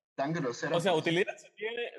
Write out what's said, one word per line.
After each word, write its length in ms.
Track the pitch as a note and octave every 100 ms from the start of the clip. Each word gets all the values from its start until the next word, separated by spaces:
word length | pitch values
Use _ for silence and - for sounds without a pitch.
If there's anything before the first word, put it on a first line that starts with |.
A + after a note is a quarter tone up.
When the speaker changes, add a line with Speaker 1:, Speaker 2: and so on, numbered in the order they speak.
| _ -
Speaker 1:
tan 160 | C#3
grosera, 420 | E3 C3 A#2 D3 E3+
Speaker 2:
O 40 |
sea, 140 | F#3
Speaker 1:
por 80 | D#3+
así 80 | E3+
Speaker 2:
utilidad 260 | E3 G#3+ -
se 140 | -
tiene 400 | - G#3+ A#3 -